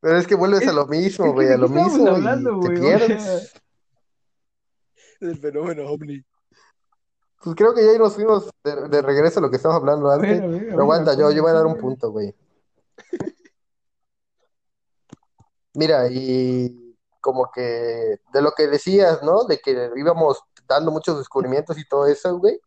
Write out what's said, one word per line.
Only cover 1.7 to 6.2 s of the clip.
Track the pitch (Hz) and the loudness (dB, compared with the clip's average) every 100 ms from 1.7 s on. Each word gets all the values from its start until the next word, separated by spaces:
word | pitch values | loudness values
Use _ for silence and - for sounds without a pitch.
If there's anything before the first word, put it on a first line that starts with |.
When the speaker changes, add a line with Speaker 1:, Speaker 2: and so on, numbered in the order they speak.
| 139 - | 2 2
Speaker 1:
mismo | 302 202 | 2 2
y | |
Speaker 2:
hablando, | 185 220 269 254 196 | 2 0 -2 -2 -2
Speaker 1:
te | 175 | -2
Speaker 2:
güey? | 175 | 0
O | |
Speaker 1:
pierdes. | 147 196 226 208 | 2 2 2 0
Speaker 2:
sea, | 208 180 202 _ _ _ _ _ _ _ _ _ _ _ _ _ _ _ _ _ | -4 -6 -8 _ _ _ _ _ _ _ _ _ _ _ _ _ _ _ _ _
Speaker 3:
Del | 170 156 | -12 -8
fenómeno | 147 147 165 160 143 | -8 -6 -8 -10 -10
ovni. | 147 151 139 | -10 -10 -14